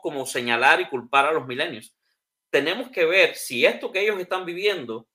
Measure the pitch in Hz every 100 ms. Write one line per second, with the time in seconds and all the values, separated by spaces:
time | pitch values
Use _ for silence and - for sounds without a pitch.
0 | 170 143 123 135 120 117 135 165 175 127
1 | 120 139 143 160 131 123 170 110 - _
2 | _ _ _ _ _ 143 147 214 247 -
3 | 165 185 170 - - 123 165 233 262 190
4 | 214 196 180 185 180 175 208 185 117 113
5 | -